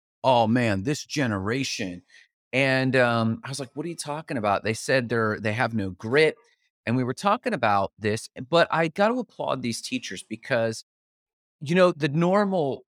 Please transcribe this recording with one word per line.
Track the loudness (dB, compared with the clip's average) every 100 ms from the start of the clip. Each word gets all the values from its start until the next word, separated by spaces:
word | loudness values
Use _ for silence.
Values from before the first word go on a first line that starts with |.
| _ _
"Oh, | 2 4 4
man, | 4 2 0
this | -2 -6
generation." | -6 -4 -2 -2 -2 -4 -4 -6 -8 -10 -18 -20 _ _ _
And, | 0 2 2 2 4
um, | 4 4 0 -2
I | -6
was | -10
like, | -10
"What | -8 -8
are |
you | -8
talking | -8 -10 -6 -2
about?" | 0 0
They | 0
said | -4 0 0 2
they're, | 0 0 -2
they | -4
have | -2 -2
no | -2 -4
grit. | -6 0 4 4 0 _ _ _ _ -4
And | -2
we |
were | -2
talking | -2 0 0 -2
about | -2 2 2 0 -2
this, | -4 -4 -6 -14 0
but | 2 2
I | 2 -2
gotta | 0 0
applaud | 0 -6 -8 -4 -4
these | -4 -6
teachers | -6 -8 -8 -12
because, | -12 -14 -2 0 0 -4 -12 _ _ _ _ _ _ _
you | 0
know, | 4 4
the | 4 0
normal | 2 2 4 2 0 0 -4